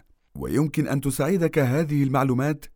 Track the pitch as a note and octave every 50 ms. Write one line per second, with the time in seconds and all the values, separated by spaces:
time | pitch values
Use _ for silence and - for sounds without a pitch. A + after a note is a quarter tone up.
0 | - _ _ _ _ _ _ C#2 C2 B1 F2 C3+ D#3 D3 - D#3 C#3+ - C3+ C#3
1 | C#3 C#3+ - - C#3 D#3 G3 F3 E3+ D#3 - D#3+ C3+ B2 B2+ D#3 E3+ D3 D3 C#3+
2 | C#3 C3 C3+ C3 C#3 C3 B2 B2+ C#3 D3+ D3+ C#3 - - -